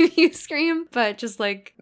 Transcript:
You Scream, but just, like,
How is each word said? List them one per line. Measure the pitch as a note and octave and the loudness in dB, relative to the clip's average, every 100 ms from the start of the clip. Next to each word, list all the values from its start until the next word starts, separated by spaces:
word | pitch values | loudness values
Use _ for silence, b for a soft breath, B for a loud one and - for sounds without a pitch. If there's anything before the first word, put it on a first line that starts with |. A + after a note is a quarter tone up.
| E4 - | 2 4
You | D#4+ | 2
Scream, | - - D4+ E4 E4 E4 | 2 -6 -2 0 -2 -4
but | B3 A3 G#3 | -2 -2 -2
just, | A#3 G3 | -8 -4
like, | G#3 G3+ - - | -4 -4 -10 -6